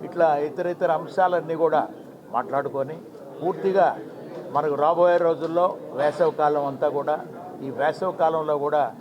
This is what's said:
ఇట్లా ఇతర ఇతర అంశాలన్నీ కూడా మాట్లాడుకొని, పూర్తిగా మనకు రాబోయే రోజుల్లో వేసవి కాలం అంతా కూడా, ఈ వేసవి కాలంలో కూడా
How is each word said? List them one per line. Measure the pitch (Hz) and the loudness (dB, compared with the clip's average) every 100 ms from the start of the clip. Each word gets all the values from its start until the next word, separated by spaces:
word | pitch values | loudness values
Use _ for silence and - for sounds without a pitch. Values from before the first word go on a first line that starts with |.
ఇట్లా | - 170 165 147 | -10 2 4 4
ఇతర | 147 139 175 | 0 -2 -4
ఇతర | 170 175 | 0 0
అంశాలన్నీ | 156 160 165 185 180 160 160 | 0 -2 2 2 2 -2 0
కూడా | 160 156 110 - - - - | 2 2 0 -8 -16 -20 -6
మాట్లాడుకొని, | 113 123 135 139 135 135 160 - - - - | -4 -2 -2 -2 -4 -6 -8 -14 -18 -16 -6
పూర్తిగా | 160 185 196 190 165 107 - - - - - | -4 -2 0 4 4 2 -10 -14 -14 -12 -4
మనకు | 143 151 143 | -2 0 2
రాబోయే | 147 170 175 175 | 2 6 6 6
రోజుల్లో | 170 156 160 170 180 - - | 4 0 0 2 0 0 -10
వేసవి | 127 147 147 165 | -2 -2 2 0
కాలం | 151 151 147 143 | 2 2 2 -2
అంతా | 131 151 | -2 -2
కూడా, | 139 139 151 - - - - | 0 -2 -2 -4 -14 -14 -10
ఈ | 135 | -10
వేసవి | 120 147 151 190 - | -2 -2 0 -4 0
కాలంలో | 165 160 151 147 | 2 2 0 0
కూడా | 143 147 127 113 | 2 2 0 -2